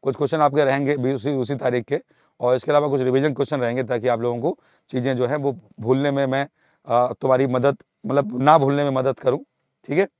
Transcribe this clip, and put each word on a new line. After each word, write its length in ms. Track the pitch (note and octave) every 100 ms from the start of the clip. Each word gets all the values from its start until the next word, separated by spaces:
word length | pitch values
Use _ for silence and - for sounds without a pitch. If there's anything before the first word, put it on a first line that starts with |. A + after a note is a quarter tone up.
कुछ 140 | C#3+ B2+
क्वेश्चन 260 | D3 D#3+
आपके 220 | D3 C#3+
रहेंगे 340 | C#3 C#3 C#3 D3
भी 160 | B2+
उसी, 200 | C3+ B2
उसी 220 | C#3 A#2+ C3+
तारीख 300 | C3 B2 A2+
के, 140 | D3 _ _ _ _
और 160 | B2 B2+
इसके 160 | -
अलावा 160 | D3 D3
कुछ 140 | C3+
रिवीजन 320 | B2+ C3 D3+
क्वेश्चन 260 | C3 C#3 C#3+
रहेंगे, 240 | A#2+ A#2+
ताकि 240 | B2 A#2+ A#2+
आप 140 | A#2
लोगों 200 | A#2+ A#2+
को 180 | C#3+ C#4+ _ _ _
चीज़ें 260 | B2+ B2+ B2+
जो 100 | B2
है 80 | D3
वो 220 | C#3 A#2 _ -
भूलने 320 | G#2+ C3 C#3+
में 140 | C#3 C3+
मैं, 220 | C3+ C3+ _ _ _ -
अ, 260 | A#2 B2
तुम्हारी 340 | B2+ C#3+ B2+ C3+
मदद, 300 | B2 C#3 - _ _ -
मतलब 360 | C#3 A#2+ B2
ना 160 | C#3 D#3+
भूलने 260 | C#3 C#3+
में 60 | C#3+
मदद 300 | C3 C3 C3
करूँ, 200 | C3+ C#3+ - _ _ _ -
ठीक 100 | D3+
है। 100 | -